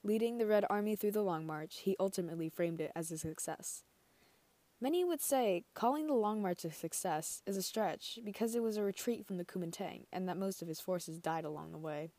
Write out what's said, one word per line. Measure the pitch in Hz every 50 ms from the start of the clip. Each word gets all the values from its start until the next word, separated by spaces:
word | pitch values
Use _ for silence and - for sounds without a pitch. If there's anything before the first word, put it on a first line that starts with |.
Leading | - 208 214 220 226 233 240 233
the | 226
Red | 208 214 208 202 -
Army | 202 208 208 214 214
through | 202 - 208
the | 208 214
Long | 208 190 170 160 160
March, | 156 156 151 156 - - -
he | - 196 190 -
ultimately | 190 196 190 - 175 165 165 165 165 160
framed | - - 175 170 165 165
it | 156 147 -
as | 165 165 165
a | 170 156
success. | - 160 156 - - - 156 - - - - - - _ _ _ _ _ _ _ - _ _ _ _ _ _ _ _ _ _ _
Many | 233 269 330 359 359
would | 349 339 285
say | - - 285 269 247 208 185 170 - _ _
calling | - 220 240 277 302 311
the | 311 285
Long | 233 208 208 214 214
March | 202 185 175 - -
a | 165
success | 156 - - 165 - - - 185 156 156 160 - - - _
is | - 196 196
a |
stretch | 185 - - 220 214 180 156 - - - - 233 233
because | 208 202 - 233 226 226
it | 240
was | 226 226 208 214
a |
retreat | 208 196 190 - - 247 233 - 208
from | - 190
the | 180 175
Kuomintang | - - 190 175 170 170 - 196 165 - - - _
and | - 180 185
that | 185 175 180
most | 190 196 190 -
of | 170 170
his | 156 -
forces | - - 185 175 - - 160 170
died | - 165 160 165 160
along | 147 151 151 160 160
the | 160
way. | 156 156 156 151 147 156 165 _